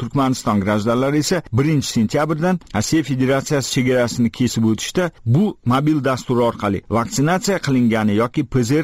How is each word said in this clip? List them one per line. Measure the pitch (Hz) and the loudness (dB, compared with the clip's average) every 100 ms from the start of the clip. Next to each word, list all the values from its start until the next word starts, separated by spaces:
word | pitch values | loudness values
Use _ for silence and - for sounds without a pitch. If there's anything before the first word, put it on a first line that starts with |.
Turkmaniston | 117 139 131 127 120 104 | -2 -2 0 -2 -2 0
grajdanlari | 95 107 110 120 135 151 | 0 0 0 0 0 0
esa | 143 180 - 113 | 0 -2 -2 -2
birinchi | 147 147 - 117 | 0 0 0 0
sentyabrdan | 107 147 156 160 180 180 - | 0 0 -2 0 0 -2 -4
Rossiya | 101 - 160 139 | -4 0 0 0
Federatsiyasi | 131 127 135 - 143 - 135 | 0 2 0 0 -2 -2 0
chegarasini | 127 127 120 123 117 - | 2 2 0 0 -2 0
kesib | 123 - 110 | -2 2 0
o'tishda | 107 - - 175 - 113 | 0 -2 -2 -2 -2 0
bu | 139 208 - 120 | 2 2 -2 -2
mobil | 131 151 156 131 | 0 2 0 0
dastur | 123 - 120 117 | -2 -2 0 0
orqali | 107 104 92 - 107 | 0 -2 -4 -2 -2
vaksinatsiya | 110 - 151 185 202 185 139 | -2 0 0 0 0 -2 0
qilingani | 131 120 110 107 104 | 2 2 2 2 2
yoki | 120 156 127 | 0 -2 -2
P | 127 | 0
Z | 113 151 | 0 0